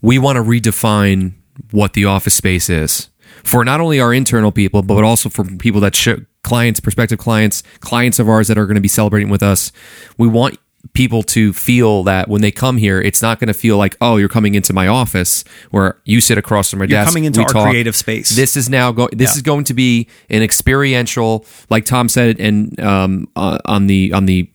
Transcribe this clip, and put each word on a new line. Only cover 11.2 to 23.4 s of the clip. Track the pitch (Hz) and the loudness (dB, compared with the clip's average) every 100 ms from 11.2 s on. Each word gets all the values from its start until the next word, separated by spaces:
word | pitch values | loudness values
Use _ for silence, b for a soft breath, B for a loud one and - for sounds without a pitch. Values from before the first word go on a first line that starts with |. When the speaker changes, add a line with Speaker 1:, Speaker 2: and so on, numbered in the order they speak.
Speaker 1:
to | 107 - 107 | -2 0 0
feel | 92 - 123 113 104 | 0 0 2 4 2
that | 92 95 92 | 0 0 0
when | 104 | 0
they | 104 | 0
come | - 127 127 | 0 -2 0
here, | 104 95 | 0 0
it's | 98 - | 0 -2
not | 113 113 | -2 -2
gonna | 113 104 | -2 -2
feel | 113 104 | 0 2
like, | 101 - | 0 0
"Oh, | 120 113 | 0 2
you're | 101 | 2
coming | 117 107 | 0 0
into | 101 95 | 0 0
my | 95 92 | 0 0
office | 117 117 92 90 - - B B | 0 0 -2 -2 -4 -8 B B
where | 104 95 - - | 0 0 -2 -2
you | 110 | 0
sit | 110 117 | 2 0
across | - 107 98 | 0 -2 -2
from | 98 | -4
my | 95 | -2
Speaker 2:
You're | 107 | 0
Speaker 1:
desk, | 104 | 0
Speaker 2:
coming | 170 | 0
into | 156 113 | -2 0
Speaker 1:
we | 113 | 0
Speaker 2:
our | |
Speaker 1:
talk." | 110 104 | 2 2
Speaker 2:
creative | 120 117 107 | 0 -2 -4
space. | - 110 107 110 | -6 -4 -2 0
Speaker 1:
This | 135 143 | 0 0
is | 123 | -2
now | 131 123 | 0 0
go-, | 117 120 | 0 -2
this | 110 123 | 0 0
Speaker 2:
Yeah. | 151 | 0
Speaker 1:
is | |
going | 135 147 143 | -2 -2 -2
to | |
be | 123 127 120 117 b b | 0 2 2 -2 b b
an | 110 | -2
experiential, | 110 - - 135 139 127 117 - 113 110 B B B | 0 0 0 2 2 0 -2 -2 -2 -2 B B B
like | 110 110 | -2 0
Tom | 127 120 | 0 0
said, | - 120 113 | 2 0 0
and, | 107 104 107 - | 0 0 -2 -4
um, | 107 98 95 95 - | -2 0 0 -2 -6
uh, | - | -6